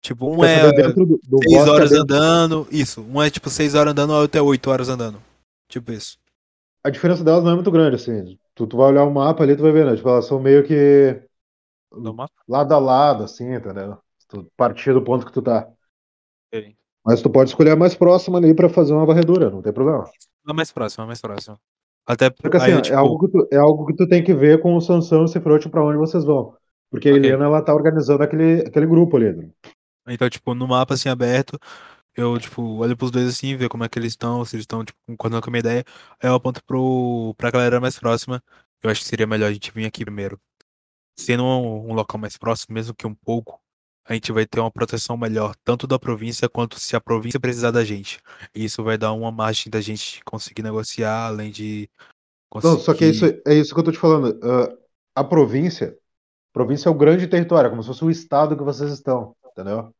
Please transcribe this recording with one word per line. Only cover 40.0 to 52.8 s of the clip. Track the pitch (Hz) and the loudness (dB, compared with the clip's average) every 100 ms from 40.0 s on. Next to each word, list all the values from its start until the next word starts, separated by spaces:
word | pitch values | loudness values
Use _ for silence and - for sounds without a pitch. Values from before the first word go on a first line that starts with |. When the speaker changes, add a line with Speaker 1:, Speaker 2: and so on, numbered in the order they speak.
Speaker 1:
primeiro. | 107 104 98 98 _ _ _ _ _ _ _ - | -14 -10 -12 -14 _ _ _ _ _ _ _ -16
Sendo | - 120 | -4 -2
um, | 127 131 120 110 113 | 0 -2 -4 -8 -6
um | |
local | 110 104 110 | -6 -6 -8
mais | 107 - | -12 -8
próximo, | 117 113 - | -6 -6 -6
mesmo | 110 110 | -10 -10
que | 113 113 | -12 -12
um | |
pouco, | 107 - 117 113 - _ _ _ _ | -12 -6 -6 -6 -20 _ _ _ _
a | _ | _
gente | 113 - | -10 -6
vai | 110 | -4
ter | 110 113 | -4 -4
uma | 113 | -6
proteção | - 117 113 - 120 | -6 -8 -6 -8 -8
melhor, | 117 110 107 101 | -6 -4 -6 -8
tanto | - 123 131 | -6 -6 -2
da | 131 | -6
província | - 113 113 117 123 | -4 -8 -8 -6 -6
quanto | - 117 - | -4 -8 -8
se | - 117 | -8 -8
a | |
província | - 113 113 131 | -4 -4 -4 -6
precisar | 123 120 117 | -6 -4 -2
da | 117 | -2
gente. | 110 104 98 - _ - - | -4 -6 -12 -18 _ -20 -20
E | - | -10
isso | 110 - | -8 -6
vai | 110 110 | -6 -4
dar | 110 | -4
uma | 110 113 | -6 -8
margem | 113 110 110 - | -6 -6 -6 -6
da | 110 | -8
gente | 104 107 - - | -8 -10 -12 -16
conseguir | - 110 - - | -16 -14 -14 -12
negociar, | 110 110 107 - 110 110 117 | -8 -8 -8 -6 -6 -6 -8
além | 107 107 | -10 -12
de | 101 107 107 104 _ _ _ _ _ _ 107 | -12 -12 -12 -14 _ _ _ _ _ _ -2
Speaker 2:
Não, | 160 | 0
só | 160 | 0